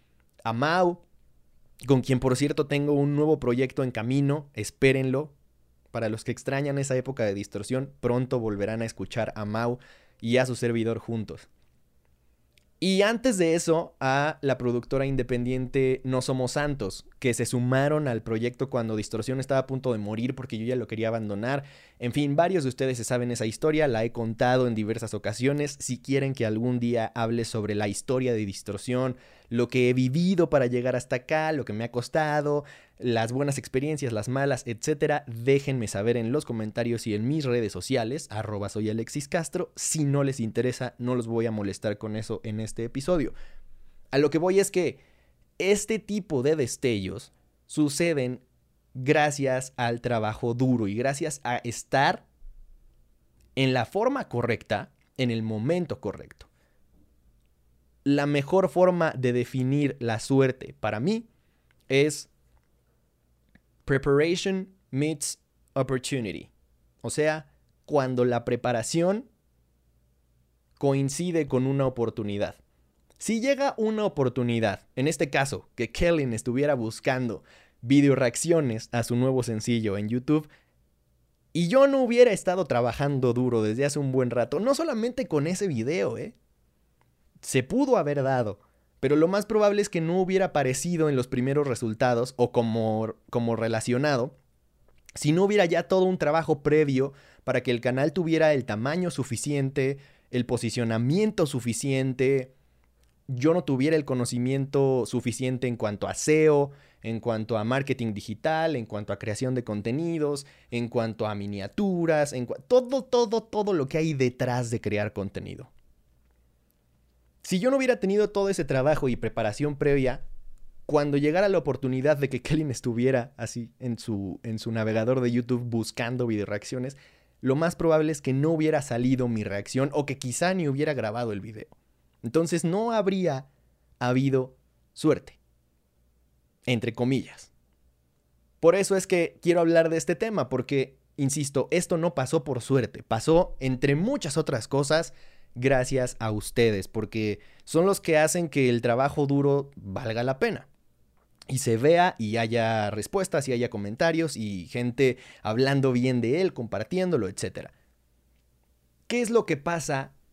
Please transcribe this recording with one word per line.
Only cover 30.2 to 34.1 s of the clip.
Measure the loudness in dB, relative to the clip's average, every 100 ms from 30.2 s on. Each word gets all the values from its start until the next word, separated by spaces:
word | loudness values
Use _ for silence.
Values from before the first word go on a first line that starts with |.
| 2 2 4
para | 4 2
llegar | 0 0 -2
hasta | -2 -6
acá, | -2 -2 0
lo | -2 -4
que |
me | -6
ha | -4
costado, | -6 -2 0 2 0 0 -2 -4 -20 _ -6
las | 0 0 0
buenas | 0 -2 -2
experiencias, | -2 -2 -2 -4 -2